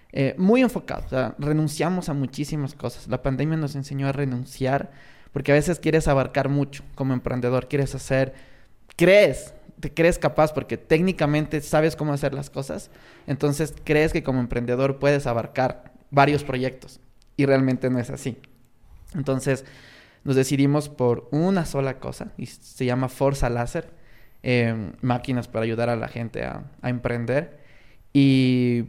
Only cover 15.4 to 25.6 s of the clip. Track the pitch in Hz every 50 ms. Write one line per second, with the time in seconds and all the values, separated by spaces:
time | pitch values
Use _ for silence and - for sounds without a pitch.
15.4 | 107 - - 135 127 131 - - - - _ - - _ 143 139 139 143 147 143
16.4 | 143 - 127 127 127 131 - - - - - - _ - _ - _ _ _ -
17.4 | 139 135 135 135 135 131 127 123 - 127 127 123 113 - 139 139 - 135 113 -
18.4 | - _ - _ _ _ _ _ - - - - - - - 147 135 139 135 131
19.4 | - 143 135 131 135 - - - - - - - - - _ _ _ - 131 131
20.4 | 123 - 143 131 139 139 143 151 143 143 - - 127 120 117 104 - - 143 147
21.4 | 170 190 196 185 160 - - 143 135 135 131 - - 131 131 - - - - -
22.4 | 123 - - - - - - - 127 123 123 127 131 123 - - 139 139 139 139
23.4 | 135 120 117 117 120 - - 170 - - - - - - - - - - - -
24.4 | - 123 123 123 117 117 113 110 104 78 - - - 127 120 120 - - 127 123
25.4 | 117 - - 113